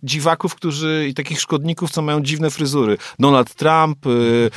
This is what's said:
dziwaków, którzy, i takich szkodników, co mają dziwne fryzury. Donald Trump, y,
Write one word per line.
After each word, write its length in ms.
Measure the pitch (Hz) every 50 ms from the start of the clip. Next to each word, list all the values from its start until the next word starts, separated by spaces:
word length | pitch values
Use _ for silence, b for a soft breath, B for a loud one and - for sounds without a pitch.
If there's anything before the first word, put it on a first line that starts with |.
| 147
dziwaków, 520 | 127 139 151 143 170 160 - - 180 -
którzy, 500 | - - 170 143 147 160 156 156 156 151 143
i 40 | 135
takich 280 | 147 139 - 156 -
szkodników, 500 | - - 175 147 143 165 165 - 180 151
co 100 | - 165
mają 200 | 151 151 147 151
dziwne 280 | 143 135 156 151 160 151
fryzury. 460 | - - 156 135 139 147 120 107 104 B B B B -
Donald 340 | 135 143 139 131 120 - -
Trump, 500 | - 143 156 160 160 160 156 147 139 - 143
y, 420 | 120 120 120 117 117 120 117 107 B